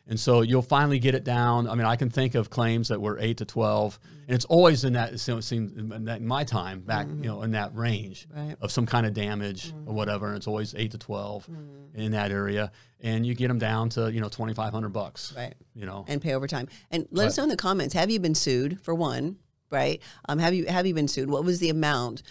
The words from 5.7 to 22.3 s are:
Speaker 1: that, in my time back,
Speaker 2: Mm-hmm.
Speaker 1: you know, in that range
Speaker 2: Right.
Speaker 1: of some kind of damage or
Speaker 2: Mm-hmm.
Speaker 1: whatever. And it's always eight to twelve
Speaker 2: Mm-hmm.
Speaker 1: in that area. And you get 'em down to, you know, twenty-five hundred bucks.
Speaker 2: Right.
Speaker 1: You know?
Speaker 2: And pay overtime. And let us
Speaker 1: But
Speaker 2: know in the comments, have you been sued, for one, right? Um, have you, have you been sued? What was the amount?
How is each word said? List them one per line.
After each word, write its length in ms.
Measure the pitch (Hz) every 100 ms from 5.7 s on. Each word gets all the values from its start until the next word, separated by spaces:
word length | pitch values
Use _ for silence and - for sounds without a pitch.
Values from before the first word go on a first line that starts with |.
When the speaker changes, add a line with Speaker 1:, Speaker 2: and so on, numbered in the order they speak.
| 110 107 107
Speaker 1:
that, 160 | 110 113
in 60 | 113
my 160 | 135
time 340 | 151 101 90 95
back, 240 | 95 107 143
Speaker 2:
Mm-hmm. 160 | 151
Speaker 1:
you 40 | 123
know, 120 | 107
in 80 | 113
that 220 | 110 104
range 540 | 110 117 104 104 92 -
Speaker 2:
Right. 220 | 151 147 -
Speaker 1:
of 100 | 104
some 160 | - 117
kind 180 | 120
of 100 | 113
damage 560 | 104 104 104 101 92 -
or 20 |
Speaker 2:
Mm-hmm. 220 | - -
Speaker 1:
whatever. 340 | 107 104 104 104
And 80 | 104
it's 100 | 107
always 300 | 107 107 -
eight 160 | 110
to 60 | 113
twelve 460 | - 101 101 104 127
Speaker 2:
Mm-hmm. 520 | 160 147 139 143 113
Speaker 1:
in 120 | 107
that 180 | 107 101
area. 400 | 101 101 101 104 - - -
And 260 | 113 113 120
you 80 |
get 160 | 123 123
'em 80 | 120
down 300 | 110 110 113
to, 220 | 117 113
you 80 | 113
know, 80 | 107
twenty-five 440 | - 110 113 110
hundred 180 | 110 107
bucks. 420 | 104 95 - - 131
Speaker 2:
Right. 180 | 123 - _
Speaker 1:
You 120 | 117 98
know? 180 | 98 98
Speaker 2:
And 160 | 143
pay 120 | 156 135
overtime. 320 | 135 139 127 - -
And 160 | 170 -
let 160 | 175 214
us 80 |
Speaker 1:
But 60 | -
Speaker 2:
know 40 |
in 60 | 294
the 60 | 220
comments, 360 | 185 190 139
have 140 | 170 208
you 120 | 226
been 160 | 175 156
sued, 440 | - 127 143 185
for 120 | -
one, 440 | 165 156 123 147 190 _ _ -
right? 280 | 139 135 - - - -
Um, 100 | 147
have 160 | 170
you, 120 | 180 165
have 200 | 180 190
you 80 |
been 140 | 160 143
sued? 200 | - 135
What 160 | 139
was 140 | 175 175
the 120 | 165
amount? 520 | 160 151 135 120 117 -